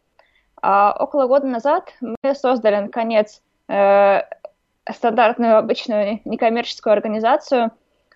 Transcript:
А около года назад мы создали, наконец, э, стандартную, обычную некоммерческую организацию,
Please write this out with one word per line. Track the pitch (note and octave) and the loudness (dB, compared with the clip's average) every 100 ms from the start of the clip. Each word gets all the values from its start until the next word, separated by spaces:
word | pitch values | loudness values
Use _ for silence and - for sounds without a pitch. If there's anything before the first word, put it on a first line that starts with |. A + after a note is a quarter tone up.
| _ _ _ _ _ - | _ _ _ _ _ -6
А | - G3 G3+ - | 0 2 2 0
около | - D4 B3+ | -4 -2 0
года | C#4 C4+ | 0 0
назад | A#3 C4+ E4+ - - | -4 -2 -2 -4 -14
мы | A3+ A3+ C4+ C#4 | -12 -6 -4 -2
создали, | B3 B3+ G#3+ G#3 | -2 0 0 -2
наконец, | G3+ B3 A3+ A3 G#3+ - _ _ - | -4 -6 -2 -2 -2 -6 _ _ -8
э, | G3 G3 G3+ G3 G3 - - - _ _ _ - | 0 4 4 4 2 -2 -14 -20 _ _ _ -16
стандартную, | - A#3 A#3 A3+ A#3+ A#3 A3 | -6 0 4 2 2 2 2
обычную | A3+ A#3 - G#3 G3+ A3 | 2 -4 -4 -4 -2 -6
некоммерческую | - A3+ A#3 A#3 A#3+ - A#3 | -8 -2 -2 -2 -6 -8 0
организацию, | G#3 G#3+ G#3+ A3+ C#4+ - C4 A3+ _ _ _ _ | 0 0 -4 0 0 0 -2 -2 _ _ _ _